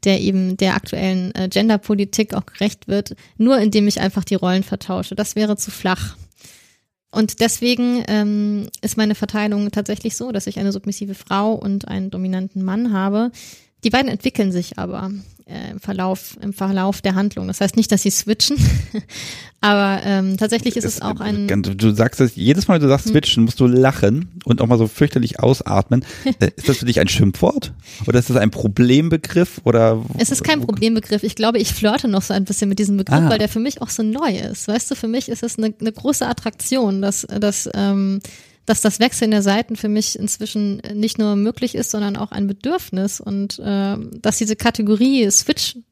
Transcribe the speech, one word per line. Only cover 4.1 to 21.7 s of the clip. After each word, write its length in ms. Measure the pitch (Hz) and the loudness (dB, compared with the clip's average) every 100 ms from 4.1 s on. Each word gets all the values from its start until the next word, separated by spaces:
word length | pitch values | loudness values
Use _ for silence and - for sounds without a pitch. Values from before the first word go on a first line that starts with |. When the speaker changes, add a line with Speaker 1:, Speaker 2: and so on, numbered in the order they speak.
| 196 | -2
Speaker 1:
die 120 | - 190 | -2 0
Rollen 280 | 180 185 | 2 0
vertausche. 500 | 190 190 - 185 185 190 | -2 -6 -6 -6 -6 -6
Das 200 | 208 - | -4 -2
wäre 220 | 214 208 | 0 0
zu 140 | - | -4
flach. 440 | - 185 185 - - - _ - - _ _ _ _ _ | -4 -2 -2 -4 -12 -20 _ -20 -20 _ _ _ _ _
Und 280 | 208 214 - | -2 -2 0
deswegen, 640 | 226 - 240 240 247 247 - | -2 0 0 0 0 -2 0
ähm, 600 | 214 208 208 208 208 - - | 0 0 0 -2 -4 -6 -8
ist 140 | 214 - | -6 -2
meine 200 | 214 214 | 0 0
Verteilung 540 | 208 214 208 208 208 | -2 -2 -2 0 -2
tatsächlich 440 | 208 202 214 226 - | -4 -4 -6 -6 -8
so, 160 | 247 | -6
dass 160 | 208 196 | -6 -6
ich 120 | - | -4
eine 120 | 196 | -4
submissive 420 | 196 202 196 196 | -4 -6 -8 -10
Frau 400 | 190 - 196 214 | -12 -4 -2 0
und 360 | 226 202 196 - | -2 -2 -4 -4
einen 200 | 190 190 | -6 -6
dominanten 540 | 185 185 185 190 196 | -6 -4 -4 -4 -4
Mann 300 | 185 202 240 | -4 -2 0
habe. 380 | 202 196 208 240 - - - _ _ | 0 0 0 -2 -4 -20 -20 _ _
Die 60 | 233 | 0
beiden 200 | 247 269 | 0 0
entwickeln 420 | 202 - - 196 | -2 -4 0 0
sich 240 | 180 175 - | 0 -6 -8
aber, 340 | 180 190 190 196 190 _ _ | -8 -6 -8 -10 -14 _ _
äh, 260 | - - | -14 -12
im 80 | 196 | -12
Verlauf, 580 | - 190 185 190 - - | -8 -4 -2 -4 -8 -10
im 140 | 202 | -10
Verlauf 480 | 196 190 196 190 196 | -4 -2 0 0 0
der 140 | 196 185 | -2 0
Handlung. 320 | 202 208 185 | -2 -2 -6
Das 120 | 190 | -2
heißt 160 | 196 - | 0 2
nicht, 160 | 220 | 2
dass 120 | 202 | 2
sie 80 | 196 | 2
switchen, 460 | - - 214 - 285 | -2 -2 0 2 4
<laughs> 1000 | - - - 214 - - - - - _ | 4 4 0 -6 -8 -16 -14 -16 -18 _
aber, 400 | 208 202 196 196 - | 2 4 4 0 0
ähm, 320 | 196 190 190 | 0 2 0
tatsächlich 400 | 214 226 247 233 | 0 0 0 -2
ist 60 | 208 | -4
es 120 | - | -4
Speaker 2:
Es, 40 | |
Speaker 1:
auch 180 | - 214 | -6 -4
Speaker 2:
äh, 40 | |
Speaker 1:
ein 240 | 208 208 202 | -4 -2 0
Speaker 2:
ganz, 200 | 98 95 | 0 0